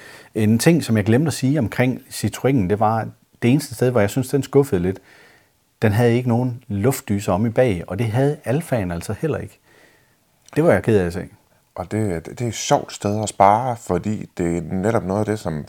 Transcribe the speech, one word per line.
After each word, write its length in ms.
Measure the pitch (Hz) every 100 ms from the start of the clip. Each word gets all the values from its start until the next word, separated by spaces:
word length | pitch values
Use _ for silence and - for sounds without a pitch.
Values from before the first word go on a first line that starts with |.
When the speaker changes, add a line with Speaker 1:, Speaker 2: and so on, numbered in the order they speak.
| - - - 107
Speaker 1:
En 240 | 107 113
ting, 240 | 165 165
som 140 | 117 107
jeg 80 | 98
glemte 220 | 120 156
at 60 |
sige 260 | - 131 151
omkring 420 | 107 - 127 117 -
Citroënen, 600 | - 104 - 123 135 90
det 100 | 104
var, 280 | 107 113 113 - _ -
det 100 | 120
eneste 240 | 143 - -
sted, 160 | 123
hvor 80 | 123
jeg 100 | 101
synes, 180 | 135 127
den 140 | 143
skuffede 380 | - 139 139 90
lidt, 180 | 87 98 _ - - _ _ _ _ -
den 100 | 110
havde 220 | 101 120 120
ikke 140 | 123
nogen 340 | 117 127 120 -
luftdyser 640 | 101 117 135 - 101 104
om 120 | 92 117
i 40 |
bag, 340 | 117 127 87 -
og 120 | 98
det 60 | 113
havde 300 | 117 143 147 107
Alfaen 460 | 139 - 120 90
altså 220 | 85 -
heller 240 | 104 160 98
ikke. 220 | 98 _ _ _ _ _ _ _ _ _ _ 143
Det 80 |
var 80 | 160
jeg 120 | 101
ked 160 | - 104
af 60 | 87
at 80 |
se. 140 | 90 - - _ _ _ -
Speaker 2:
Og 160 | 87
det, 340 | 107 104 82 78
det, 140 | -
det 60 | 120
er 20 |
et 60 | -
sjovt 380 | - 143 -
sted 300 | - 101 107
at 60 | 107
spare, 460 | - 98 107 127 117
fordi 520 | - 90 104 101 - -
det 200 | 85 85
er 40 |
netop 420 | 80 92 101 113 90
noget 140 | 101
af 60 | 104
det, 140 | 107
som 260 | 87 78